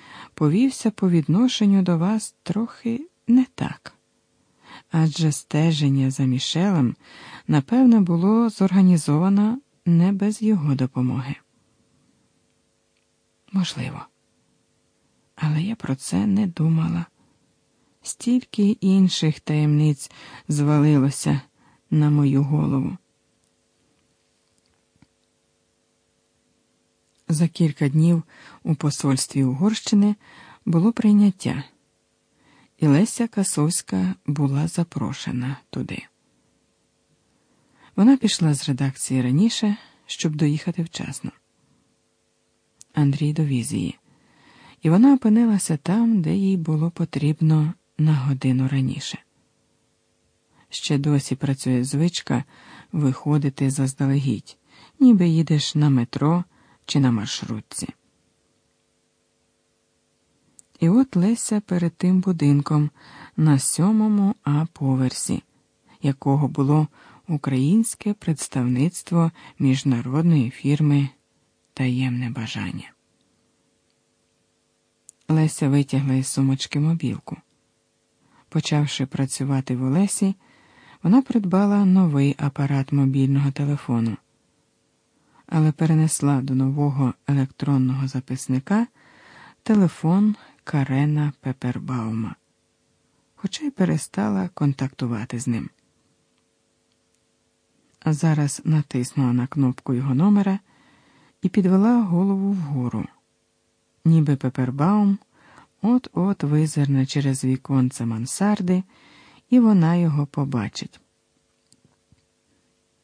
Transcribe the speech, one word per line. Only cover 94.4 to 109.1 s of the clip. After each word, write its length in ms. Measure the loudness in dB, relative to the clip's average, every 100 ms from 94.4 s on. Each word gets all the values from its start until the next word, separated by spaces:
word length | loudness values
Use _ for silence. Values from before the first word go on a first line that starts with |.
| -6
контактувати 840 | -2 -2 -2 -6 -6 -6 -6 -8 -8
з 80 | -6
ним. 220 | -6 -8 -16 _ _ _ _ _ _ _ _ _ _ _ _ _ _ _ _ _ _ _ _ _ _
А 100 | -4
зараз 480 | 0 2 2 0 -2 0
натиснула 680 | 0 0 -4 -4 -2 0
на 140 | 0 -2
кнопку 460 | 0 -2 -2 -4
його 220 | -4 -2 2
номера 440 | 4 4 2 -2 -8 _ _ _ _ _ _ _
і 80 | -2
підвела 520 | 0 2 4 4 2
голову 500 | 2 0 0 0 -2
вгору, 540 | -2 -4 -4 -4 -4 -8 _ _ _ _ _ _ _ _ _ 2
ніби 300 | 4 2 0
Пепербаум 800 | -2 -4 -4 0 0 2 2 0 -6 _ _ -20 _ _
от-от 640 | 0 0 -2 -4 -2 -2
визирне 600 | 0 0 0 0 0 0 0
через 380 | -2 -2 -2
віконце 600 | -2 -4 -2 0 0 -2 -6
мансарди, 800 | -4 -6 -2 -2 0 0 -2 -4 _ _